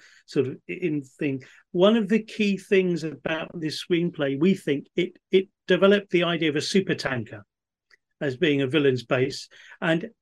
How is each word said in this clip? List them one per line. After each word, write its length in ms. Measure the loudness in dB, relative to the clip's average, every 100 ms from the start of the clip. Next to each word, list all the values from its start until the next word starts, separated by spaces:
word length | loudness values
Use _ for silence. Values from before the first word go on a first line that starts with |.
| -16 _ -6
sort 220 | -2 -2
of 100 | -4 -12
i-, 120 | -6
in 220 | -4 -4
thing. 400 | -8 -8 -6 -6 -10 -20 _
One 240 | 2 4 4
of 140 | 2
the 140 | 0
key 340 | -2 -4 -2 -2
things 460 | 0 2 2 -2
about 460 | -4 -8 -6 -6 -8
this 320 | -8 -8 -6 -2
screenplay, 520 | 0 0 -2 -2 2
we 180 | 2 2
think, 320 | 0 -4 -4 -4
it, 220 | -4 -6 _
it 160 | 0 0 _ 0
developed 420 | 4 4 4 2
the 140 | 0
idea 260 | 0 0 0
of 60 | -2
a 40 |
supertanker 840 | 0 0 0 -2 -4 -6 -8 -14 -20 _ _ _ _ _ _ -8
as 160 | -6 -2
being 240 | 0 0
a 60 | 0
villain's 360 | 2 2 2
base. 460 | 0 -2 -2 -6 -14 -20 -20 -6
And 280 | -2 -2 -2 _